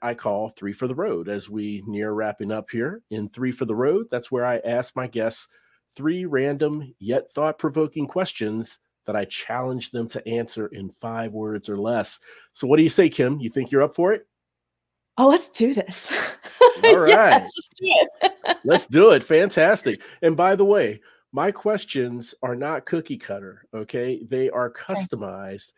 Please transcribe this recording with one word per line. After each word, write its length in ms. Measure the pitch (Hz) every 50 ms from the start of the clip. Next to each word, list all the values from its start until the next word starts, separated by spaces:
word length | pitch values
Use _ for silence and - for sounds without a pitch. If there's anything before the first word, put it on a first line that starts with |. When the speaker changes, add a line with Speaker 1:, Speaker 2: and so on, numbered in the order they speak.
| -
Speaker 1:
I 100 | 120 120
call 380 | 120 - 110 101 101 110 120
Three 240 | - - 98 101 101
for 120 | - 131
the 80 | 123 127
Road 360 | 139 190 214 120 85 82 98
as 180 | 104 104 95 104
we 340 | 104 110 104 104 104 101 95
near 260 | 107 104 104 107 107 104
wrapping 400 | 107 110 107 104 - 104 101 110
up 180 | 110 107 -
here. 300 | - 117 117 147 190 233 - -
In 180 | 110 107 104 104
Three 200 | - 120 127 127 120
for 120 | - 127
the 100 | 113 107
Road, 320 | 110 123 143 170 196 233 -
that's 200 | - 123 120 -
where 140 | 131 123 123
I 140 | 123 123 117
ask 360 | - 117 120 123 127 - -
my 120 | 131 127
guests 420 | 117 110 117 110 113 117 - - - _ _ _ _ _ _ _ _ _
three 300 | - 135 156 170 180 185
random 680 | 170 147 131 131 143 143 139 151 147 151 151 147 131 - _
yet 340 | 98 104 120 - - - -
thought-provoking 720 | - 151 156 151 - - 156 135 160 156 151 - 156 143
questions 720 | 139 - 180 190 180 - - 110 107 107 113 113 - - - _ _ _ _ _
that 100 | - 104
I 80 | 104 98
challenge 680 | - - - - - 113 123 127 127 127 127 117 -
them 180 | - 120 117 113
to 200 | - 123 - 110
answer 380 | 113 117 113 113 - 113 107 104
in 220 | - 101 98 92
five 420 | - _ - 113 113 113 113 110 104
words 380 | 110 107 107 107 104 - -
or 80 | 104 98
less. 420 | 101 113 120 117 120 - - - _ - - - _ _ _
So 140 | - -
what 100 | 127 143
do 60 | 156 160
you 60 | 160
say, 180 | - - 185 156
Kim? 320 | - - 131 127 143 151
You 80 | 123 113
think 220 | - 139 127 123
you're 120 | 143 139 143
up 120 | 147 -
for 180 | - 170 185 220
it? 140 | 214 - _ _ _ _ _ _ _ _ _ _ _ _ _ _ _ _ _ _
Speaker 2:
Oh, 120 | - 254 277
let's 200 | 285 330 - -
do 240 | - - 226 247 277
this. 400 | 220 - - 180 - - - - - - - - - - - -
<laughs> 320 | - 494 494 480 - -
Speaker 1:
All 140 | 453 415 -
right. 100 | 165 330
Speaker 2:
Yes, 420 | 415 330 330 - 247 277 - - -
let's 140 | - - - - -
do 140 | 370 381 - 311 - - - - -
it. 340 | 381 - - - - - -
<laughs> 40 | -
Speaker 1:
Let's 220 | 110 165 - -
do 240 | - 117 156 196 226
it. 140 | 175 135 -
Fantastic. 800 | - 160 156 185 196 - 175 156 175 214 - - - 104 - - - - -
And 160 | - 165 160
by 180 | 147 175 185 202
the 100 | 190 202
way, 340 | 202 208 202 143 107 104 - _ _ _ _ _ _ -
my 180 | 135 156 196
questions 840 | 202 - - 214 214 196 - - - 139 123 123 120 123 117 - - - -
are 120 | 127 123
not 300 | 123 139 147 160 135 -
cookie 320 | - - 165 160 - 143
cutter, 500 | 117 - - 98 98 98 95 90 - _ _ -
okay? 480 | 110 107 - - 123 123 127 127 - 117 110
They 220 | 131 127 131 127
are 160 | - 123 123 120
Speaker 2:
Okay. 140 | - - - - 190
Speaker 1:
customized 800 | 196 190 180 - 113 104 101 95 95 98 95 98 104 - - _